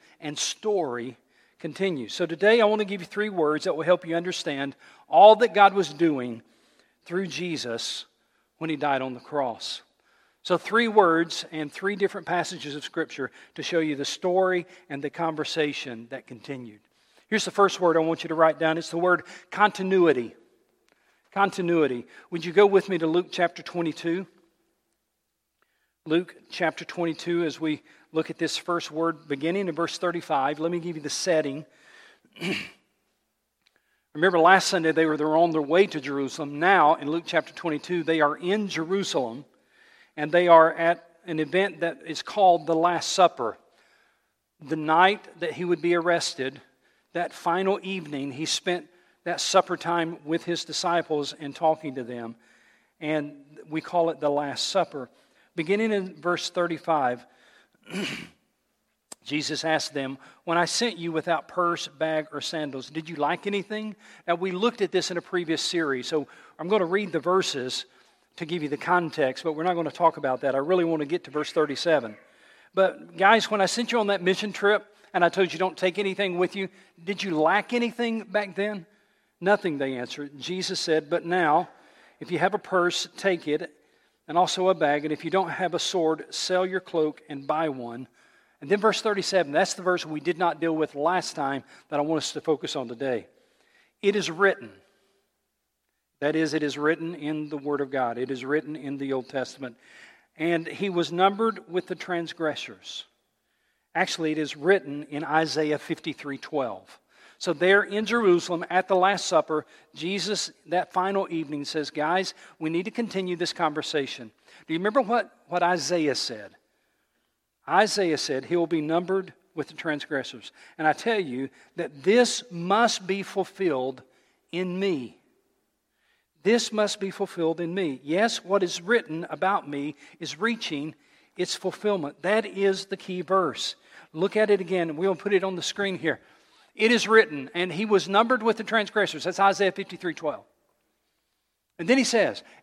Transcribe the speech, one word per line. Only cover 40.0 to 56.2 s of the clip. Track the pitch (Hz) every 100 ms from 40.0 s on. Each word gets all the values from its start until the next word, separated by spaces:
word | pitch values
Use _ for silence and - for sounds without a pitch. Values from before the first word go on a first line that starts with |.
| _ -
and | 151
they | 170 175
are | 165 160
at | 160 170 170 - _ 175
an | 160
event | 151 180 196 156
that | 170 - -
is | 156
called | - - 190 170 156
the | 165
Last | 170 175 -
Supper. | - 175 - 117 - _ _ _ _ _ _ _ _ _ _
The | 143 156
night | 151 160 190 202 - -
that | 165
he | 143 175
would | 170
be | 165 170
arrested, | 165 170 - - 131 139 - _ _ _ _
that | 170 170
final | - - 170 190 196
evening, | 180 190 151 147 139
he | 127 156
spent | - - 175 151 _ _ _ -
that | 175
supper | - 190 180 175
time | 170 170 165 170
with | 147 165
his | 170 170 -
disciples | 151 185 170 160 151 143 -
and | 147 143
talking | 165 156 160 131
to |
them. | 120 120 117 117 _ _ _ _ _ _
And | 156 156 147 143 - 151 -
we | 156
call | - 175 165
it | 143
the | 147
Last | 143 143 123 -
Supper. | 196 170 147 123 _ _ _ _ -
Beginning | 160 202 220
in | 208 185
verse | 156